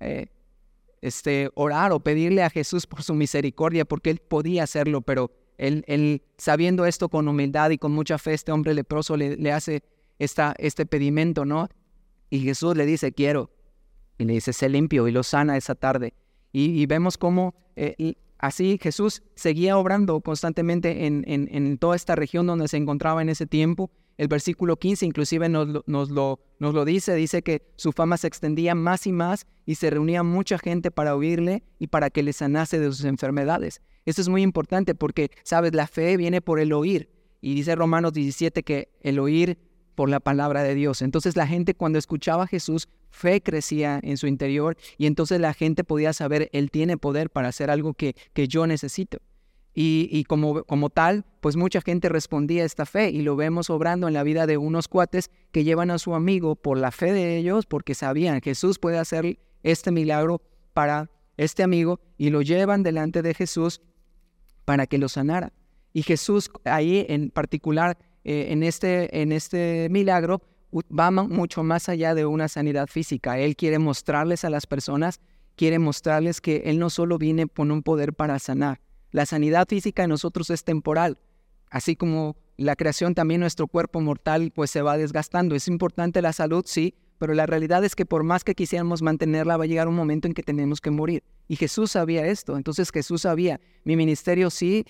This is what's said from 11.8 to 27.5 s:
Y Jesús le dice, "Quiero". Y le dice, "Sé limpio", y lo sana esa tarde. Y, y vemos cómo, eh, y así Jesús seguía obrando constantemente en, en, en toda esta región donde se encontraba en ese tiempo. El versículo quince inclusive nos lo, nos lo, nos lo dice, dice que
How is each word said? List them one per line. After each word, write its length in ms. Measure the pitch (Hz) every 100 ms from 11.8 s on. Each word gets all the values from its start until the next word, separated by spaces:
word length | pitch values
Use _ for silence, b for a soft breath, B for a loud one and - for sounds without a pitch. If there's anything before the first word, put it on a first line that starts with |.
| _ _ _ _ -
Y 120 | 139
Jesús 360 | 135 135 170 165
le 80 | 143
dice, 260 | 160 139
"Quiero". 380 | 123 143 147 113 _ _ _ _ - - -
Y 60 | 113
le 80 |
dice, 200 | 113 -
"Sé 160 | 120 135
limpio", 380 | 139 156 143 117
y 40 |
lo 120 | 120
sana 340 | 127 143 147 139
esa 160 | -
tarde. 400 | 127 135 131 117 _ _ _ _
Y, 280 | 135 147 165
y 60 | 143
vemos 320 | 156 180 -
cómo, 380 | 175 180 180 - _ -
eh, 200 | 147 -
y 200 | 160 - _ -
así 400 | 139 - 185 196
Jesús 440 | 165 147 208 - -
seguía 460 | - 170 156 185 196
obrando 420 | 185 202 196 156
constantemente 880 | - 156 170 156 170 175 170 156 151
en, 160 | 147 -
en, 240 | 143 143
en 280 | 143 139 135
toda 160 | 170 175
esta 200 | - 165
región 300 | 147 170 175
donde 220 | 165 151
se 100 | 151
encontraba 460 | 147 143 160 160
en 60 | 160
ese 180 | 156 160
tiempo. 420 | 170 160 170 185 _ _ -
El 80 | 147
versículo 500 | 147 180 170 175 160
quince 300 | 185 202 175
inclusive 420 | 151 147 165 165
nos 180 | 160 151
lo, 160 | 147 -
nos 220 | 143 139
lo, 280 | 143 135 131 _ -
nos 160 | 147 151
lo 100 | 147
dice, 300 | 185 190 170
dice 260 | 160 175
que 300 | 170